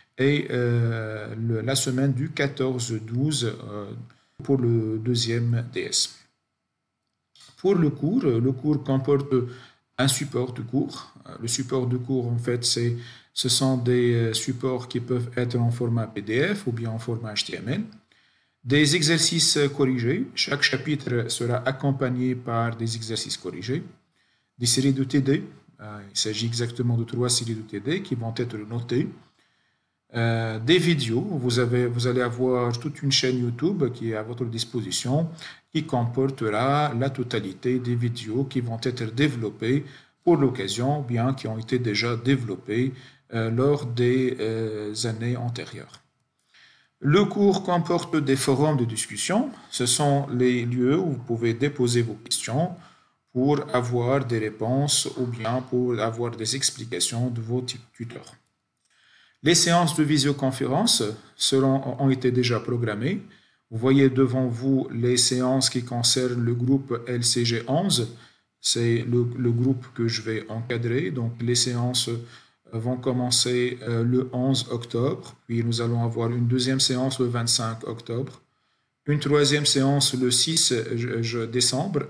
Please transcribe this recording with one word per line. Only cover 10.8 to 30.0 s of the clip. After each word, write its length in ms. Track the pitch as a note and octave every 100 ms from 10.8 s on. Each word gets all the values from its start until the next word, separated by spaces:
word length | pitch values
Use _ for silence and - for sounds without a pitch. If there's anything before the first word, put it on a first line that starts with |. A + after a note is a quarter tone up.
| - - - - -
Euh, 40 | -
le 80 | A#2
support 360 | - B2 C3+ B2
de 120 | B2
cours, 340 | B2 C3 A#2+
en 60 | A#2
fait, 260 | B2 A#2+
c'est, 320 | - A#2+ A#2+ A#2 - - _
ce 160 | - B2+
sont 260 | - C3 B2+
des, 380 | A#2+ B2 A#2+
euh, 200 | A#2 A2+
supports 540 | A2 - A#2+ C3 B2+ -
qui 140 | A#2+
peuvent 300 | A#2+ B2 A#2 -
être 220 | A#2+ A#2+
en 120 | A#2+
format 380 | A#2+ A#2 A#2 A2
P 140 | G2+
D 320 | G2+ A#2 F3 G3+
F 100 | B2+
ou 40 |
bien 200 | A2+ A#2
en 80 | A2+
format 340 | A#2+ A2 A2
H 140 | G#2 -
T 100 | E2+
M 100 | G2+
L. 140 | F3+ A3 - _ _ _ _ _ _
Des 320 | B2 C#3+ D3 F3
exercices 640 | D3+ E3 - E3 - D3+ C#3 C#3+
corrigés. 480 | C3 B2+ A#2 F#3 C#4
Chaque 300 | - - D3
chapitre 640 | - B2+ D#3 C#3+ - A#2+ A#2
sera 280 | - A#2+ A#2+ -
accompagné 640 | C#3 C#3 C3+ C3 B2 B2+
par 420 | B2 A#2+ A#2 A#2 A2
des 200 | A2+ A2+
exercices 420 | A2 A2 - -
corrigés. 460 | - E2+ G#2 D#3 - - _ _ _ _ _ -
Des 80 | A#2+
séries 260 | C3+ C#3
de 120 | C3+
T 180 | C3 C#3+
D. 220 | B2+ C#3+ - - _ -
Euh, 200 | G#2+ G#2 G2+
il 60 | -
s'agit 300 | A2 G#2+ A#2
exactement 500 | A#2 A#2 B2 A#2+ A#2
de 60 |
trois 260 | A2+ A#2+ B2
séries 240 | - A#2
de 80 | A2
T 180 | A2 G2+
D 220 | A#2 F#3+
qui 140 | G3 B2
vont 180 | A2+ A#2
être 220 | A#2+ A2
notées. 500 | G#2+ A#2 A#2+ B2 - - _ _ _ _ _ _ _ _